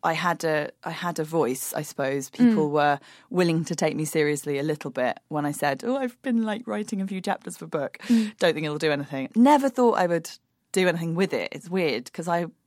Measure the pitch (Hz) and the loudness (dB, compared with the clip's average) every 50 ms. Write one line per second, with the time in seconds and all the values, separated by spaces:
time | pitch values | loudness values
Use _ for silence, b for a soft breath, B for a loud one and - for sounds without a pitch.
0 | - 170 165 160 165 180 165 156 - 165 156 151 147 - - _ - 175 165 - | 0 0 -2 0 0 -2 -2 0 0 0 0 0 -2 -4 -8 _ -10 -10 -8 -6
1 | - 175 165 - 156 151 160 170 147 120 127 131 - - - - 151 - - - | -6 -6 -2 -4 -4 -2 0 2 2 2 0 -4 -6 -6 -6 -6 -6 -8 -6 -4
2 | 139 135 139 143 135 - - - 247 240 226 208 156 147 143 151 147 147 143 147 | -4 -2 -2 -4 -6 -8 0 4 4 4 6 4 0 0 2 2 2 2 2 0
3 | B B B B B B - 180 185 170 165 165 165 - 175 156 - 160 - 143 | B B B B B B 0 2 2 4 2 0 0 -2 -2 0 0 -2 0 -2
4 | 156 151 - 160 151 147 147 143 - 147 143 139 139 156 151 147 - 143 127 131 | -4 -2 0 0 2 2 0 -2 -4 -4 -4 -2 -2 -2 -4 -4 -6 -8 -4 -2
5 | 127 123 - - _ _ - 151 147 147 147 - - 147 139 131 - - 254 277 | -2 -2 -2 -4 _ _ -6 -4 -2 -4 -4 -2 -2 -2 -2 -2 -4 -4 -2 -2
6 | 269 254 247 _ _ 269 240 233 226 220 214 202 - - 214 208 214 208 - 196 | -2 -6 -8 _ _ 0 0 0 0 0 -4 -6 -6 -6 -6 -6 -4 -4 -4 -4
7 | 190 196 202 190 185 196 190 - _ - 180 - - 165 - 156 139 - _ - | -4 -4 -6 -6 -2 -2 -4 -4 _ -14 -12 -12 -14 -6 -4 -4 -4 -4 _ -10
8 | - - 240 226 220 214 - _ - 175 156 156 156 151 147 151 160 156 147 143 | 0 2 4 4 4 2 -2 _ 2 2 2 2 -2 -4 -4 0 0 0 0 0
9 | 143 - 151 135 131 - - 220 240 277 302 285 269 269 262 - 254 240 - - | -2 -6 -6 -6 -6 -2 4 6 8 8 8 6 4 2 2 4 4 4 4 4
10 | 180 175 170 165 165 - - - _ _ _ _ _ _ - 196 185 185 165 170 | 2 2 2 0 -2 -4 -16 -18 _ _ _ _ _ _ 0 2 2 4 2 2
11 | 165 165 160 165 196 185 - 120 87 - - - - 170 175 190 175 156 123 113 | -2 -4 0 0 0 0 0 -2 -4 -4 -8 -12 -12 -6 -2 0 0 0 0 -2
12 | 123 - _ - 165 170 170 170 175 165 - _ _ | -6 -8 _ -10 -4 -2 0 0 -2 -4 -8 _ _